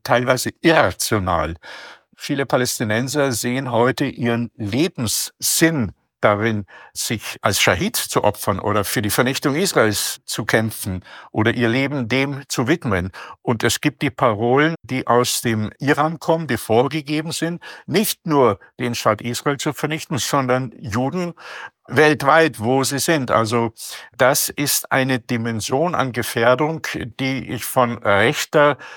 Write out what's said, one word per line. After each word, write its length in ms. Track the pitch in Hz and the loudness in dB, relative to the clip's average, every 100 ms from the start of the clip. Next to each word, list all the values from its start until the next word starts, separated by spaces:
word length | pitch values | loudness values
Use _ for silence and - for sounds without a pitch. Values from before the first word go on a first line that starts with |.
teilweise 460 | - 123 127 127 - - | 2 0 2 0 -2 0
irrational. 960 | 165 170 107 - - 110 92 85 78 85 - - - - _ | 2 4 2 0 -2 0 0 0 -2 -6 -14 -18 -18 -20 _
Viele 300 | - - 139 | -14 -6 -4
Palästinenser 880 | 139 135 123 - 113 107 131 147 139 | 0 0 0 -2 -2 -2 -2 0 0
sehen 400 | 113 123 127 135 | 0 -2 -4 -2
heute 320 | 113 123 - | 2 2 2
ihren 460 | 139 - 120 117 117 - | -2 -2 -2 0 -4 -6
Lebenssinn 1400 | 104 117 170 - 110 - - - - - 165 160 98 - _ - | -4 0 0 -2 -4 -2 -6 -6 -2 2 2 2 -2 -6 _ 0
darin, 440 | 113 104 113 107 98 - - | 2 4 0 -2 -6 -16 -16
sich 460 | - - 110 - - | -8 -6 -6 -6 -4
als 220 | 113 98 | -2 2
Schahid 340 | - 90 202 - | 2 2 0 -4
zu 280 | - 139 | -2 0
opfern 340 | 104 - - 98 | 0 0 -4 -2
oder 260 | 104 104 | 0 -2
für 160 | 98 131 | 0 -2
die 80 | 104 | -2
Vernichtung 460 | - 127 135 151 | 0 0 0 -2
Israels 680 | 143 190 151 110 98 - - - | 0 0 2 2 2 -4 -8 -8
zu 180 | - | -8
kämpfen 580 | 110 117 110 - 104 92 - - - | 0 0 0 -4 -6 -6 -10 -20 -8
oder 240 | - 113 | -2 0
ihr 160 | 143 - | 2 0
Leben 380 | 135 135 143 113 | 0 -2 -4 -2
dem 340 | 131 139 135 - | -2 -2 -4 -8
zu 220 | - 120 | -4 0
widmen. 420 | 170 127 92 92 - - - | 0 0 -2 -2 -8 -18 -8
Und 240 | - 117 | -2 0
es 160 | 120 - | 0 0
gibt 220 | 147 - | -2 -2
die 80 | 147 | -4
Parolen, 640 | - 127 104 120 135 156 165 | 0 0 2 2 4 2 -2
die 240 | - - - | -6 -6 2
aus 340 | 120 123 - | 2 2 -2
dem 320 | 123 110 107 - | -2 -2 -4 -4
Iran 400 | 139 147 156 165 | 0 2 0 -2
kommen, 280 | - 165 151 | -2 -2 0
die 120 | 120 | -4
vorgegeben 760 | - 113 127 156 143 156 160 | 2 2 2 0 -4 -4 -4
sind, 300 | - 160 170 - - - | -4 -4 -6 -12 -16 -2
nicht 400 | 151 214 - 165 | 0 0 -4 0
nur 340 | 143 120 95 - - | 4 4 2 -6 -6
den 160 | 123 | -6
Staat 280 | 120 117 107 | 0 0 0
Israel 340 | 123 120 147 139 | -2 -4 -4 -2
zu 160 | 156 | -4
vernichten, 460 | - 147 160 - 135 | -4 -6 -6 -4 -4
sondern 560 | - 143 131 127 131 - | 0 0 2 0 -2 -10
Juden 540 | 92 104 131 180 175 - - - - _ - | -6 -2 -2 -2 -6 -8 -16 -16 -18 _ -4
weltweit, 760 | 127 151 147 139 160 160 110 | 4 4 4 6 6 6 2
wo 240 | 110 135 | 0 2
sie 140 | 131 139 | 2 0
sind. 320 | - 160 123 | 0 0 2
Also 420 | 110 110 117 113 - - - - | 2 2 0 0 -4 -14 -14 -10
das 360 | - 127 143 - | 2 4 4 0
ist 420 | - 147 - - | -2 -2 -2 0
eine 280 | 135 151 127 | 0 2 -2
Dimension 760 | - 120 117 113 - 131 175 | -2 -4 -2 -4 -2 0 0
an 180 | 131 127 | 0 -2
Gefährdung, 760 | 117 110 120 117 131 151 160 - - 123 - | -4 -4 2 4 4 2 -2 -6 -8 -8 -6
die 300 | 135 135 - | -4 -4 -6
ich 160 | 127 | -8
von 320 | - 131 120 117 | -2 0 0 0
rechter 800 | 107 98 113 151 - 156 147 139 - | 2 4 2 0 0 4 4 2 -8